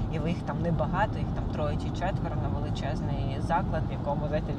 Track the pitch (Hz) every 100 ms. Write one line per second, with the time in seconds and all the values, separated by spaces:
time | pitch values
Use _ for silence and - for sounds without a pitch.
0 | - 160 156 175 - 190 165 160 196 180
1 | 214 - - - - - 202 - - -
2 | 175 - 165 - - 185 185 - 143 -
3 | - - - - - 170 - 165 - 131
4 | 143 147 151 151 -